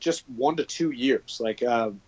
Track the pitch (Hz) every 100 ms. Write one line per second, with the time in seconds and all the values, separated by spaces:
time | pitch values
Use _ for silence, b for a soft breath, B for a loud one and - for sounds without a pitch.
0 | 165 165 - 117 139 160 135 - 165 123
1 | 131 113 - - 113 107 120 117 110 98